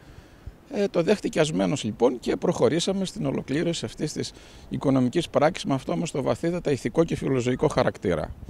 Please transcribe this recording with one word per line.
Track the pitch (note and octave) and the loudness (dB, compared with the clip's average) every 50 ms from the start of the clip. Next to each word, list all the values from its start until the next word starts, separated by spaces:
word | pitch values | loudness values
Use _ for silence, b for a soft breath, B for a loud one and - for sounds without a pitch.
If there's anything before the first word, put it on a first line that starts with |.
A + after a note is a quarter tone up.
| B B B B B B B B B B B B - - | B B B B B B B B B B B B -16 -8
Ε, | - G#3 G3+ G3 | -4 -2 -2 0
το | - F3+ E3 | 0 0 2
δέχτηκε | F3 G#3+ G3 - - A3+ - | 2 2 2 2 -2 2 2
ασμένος, | D#3+ D3 D#3 F3+ G3 F3+ D#3+ C3 - | 2 2 2 0 2 2 0 0 -2
λοιπόν, | A2 G#2 - A3+ C4 C4 A#3 | -4 -2 2 2 2 2 2
και | - A#3 - | -2 -2 -2
προχωρήσαμε | - - F3+ E3+ - D3 A2+ C#3+ E3+ - - F#3+ G3 F#3+ | 0 0 0 2 4 4 4 4 2 0 0 -2 -2 -2
στην | F3 - - D#3 | -4 -4 -4 -4
ολοκλήρωση | C#3 C#3 C#3 - - C3+ D3 E3+ E3+ E3 - - | -2 -2 -2 -2 -2 -2 0 0 0 -2 -2 -4
αυτής | - - - D#3+ D3+ - | -8 -6 -4 -6 -6 -4
της | - C3+ - - B B B B B B B | -4 -6 -6 -8 B B B B B B B
οικονομικής | - C3+ - D3 C3+ C3+ B2+ B2 - F3 - - | -6 -2 0 2 2 4 2 2 2 0 -2 0
πράξης, | - B2 C#3 D#3 F#3 - - | 2 4 4 4 2 0 -4
με | - C#3 | -2 -2
αυτό | C3 - - | -2 -2 -4
όμως | F3 E3+ E3+ D#3 | -4 -2 -2 -4
το | - D3+ | -4 -2
βαθύτατα | B2+ C3+ B2 - - E3 F3 F3+ - - | 0 0 -2 0 0 -2 -2 -2 0 -2
ηθικό | C#3+ A#2+ - B2 - - E3+ | -2 0 -2 -2 2 2 2
και | E3+ - | 2 2
φιλοζωικό | - - D#3+ C3+ B2+ A2+ B2 B2+ C3 - D3 | -4 -2 0 0 2 2 0 0 2 2 0
χαρακτήρα. | - - B2+ - - - - G2+ E2+ D2+ E2 - - - - B | 2 2 2 0 0 -2 -2 0 0 0 -2 -4 -8 -12 -14 B